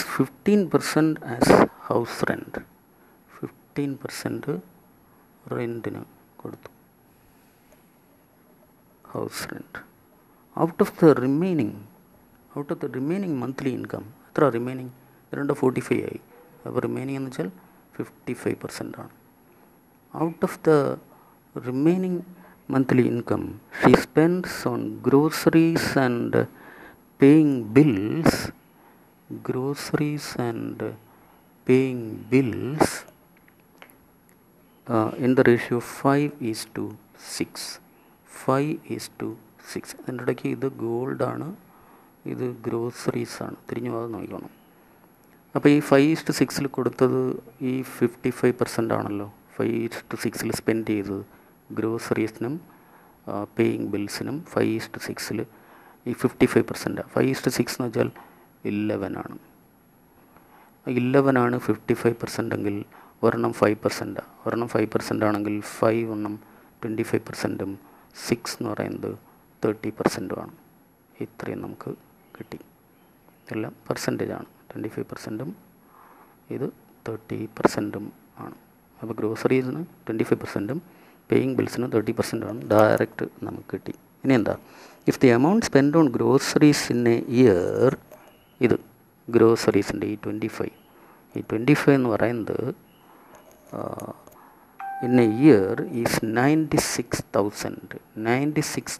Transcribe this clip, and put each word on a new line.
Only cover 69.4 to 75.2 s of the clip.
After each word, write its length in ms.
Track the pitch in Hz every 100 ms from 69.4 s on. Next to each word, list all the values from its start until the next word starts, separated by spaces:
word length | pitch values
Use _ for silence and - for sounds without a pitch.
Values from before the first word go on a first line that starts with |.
| _ _
തേർട്ടി 280 | 117 104 110 -
പെർസെൻറ്റും 400 | - - 92 -
ആണ്. 100 | - - _ _ _ _ _ - 104
ഇത്രയും 360 | - - 101 98
നമുക്ക് 260 | 107 - - _ _ _ -
കിട്ടി. 220 | 113 - - _ _ _ _ _ _ _
ഇതെല്ലാം 300 | - 110 113 - -
പെർസെൻറ്റേജ് 440 | 123 - 117 104 95
ആണ്. 80 | - _ -
ട്വൻറ്റി 220 | - 110 -
ഫൈവ് 120 | 110
പെർസെൻറ്റും 360 | -